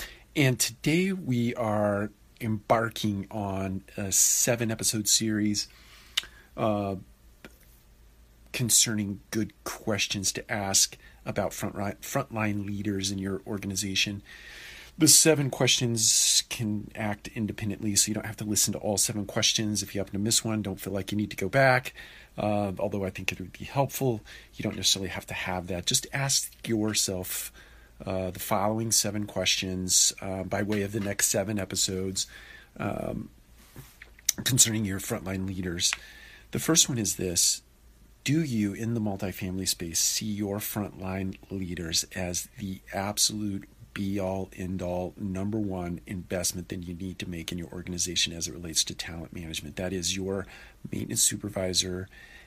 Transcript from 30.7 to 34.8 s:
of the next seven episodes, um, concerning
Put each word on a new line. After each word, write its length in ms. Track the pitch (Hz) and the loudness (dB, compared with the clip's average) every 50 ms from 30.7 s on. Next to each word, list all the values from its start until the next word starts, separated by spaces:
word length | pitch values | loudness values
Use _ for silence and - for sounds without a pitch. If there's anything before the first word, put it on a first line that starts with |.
| 107 104 | 0 0
of 100 | 98 101 | 0 0
the 80 | 104 113 | -2 -2
next 280 | 98 101 98 - - - | -2 -2 0 2 2 2
seven 300 | - 104 98 104 107 101 | 4 2 2 0 0 -2
episodes, 680 | 95 - 95 90 - - 95 92 95 95 95 - - - - - - - - - - - - - | -2 -2 0 0 2 2 0 0 -2 -2 -2 -2 -4 -4 -8 -16 -18 -18 -20 -20 -20 -14 -8 -4
um, 520 | - 104 - - - - 113 113 110 - - - - - - - - - - - - - - - - - - - - - - - 110 | -4 -2 -2 -2 -2 -4 -4 -6 -6 -10 -14 -20 -20 -20 -20 -20 -20 -20 -20 -20 -20 -20 -20 -20 -20 -20 -20 -6 -2 -2 -2 0 0
concerning 400 | - 127 - - 117 107 110 | 4 6 6 6 6 4 2